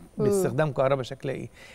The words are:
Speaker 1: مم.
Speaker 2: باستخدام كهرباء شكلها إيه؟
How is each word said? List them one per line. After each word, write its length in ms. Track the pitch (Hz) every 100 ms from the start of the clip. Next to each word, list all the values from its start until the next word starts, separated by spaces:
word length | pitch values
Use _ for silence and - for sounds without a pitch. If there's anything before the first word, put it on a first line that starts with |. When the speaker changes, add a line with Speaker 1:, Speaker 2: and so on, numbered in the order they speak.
| - -
Speaker 1:
مم. 60 |
Speaker 2:
باستخدام 480 | 208 196 165 123 151
كهرباء 300 | 131 135 139
شكلها 320 | 120 135 139
إيه؟ 140 | 127 123 - -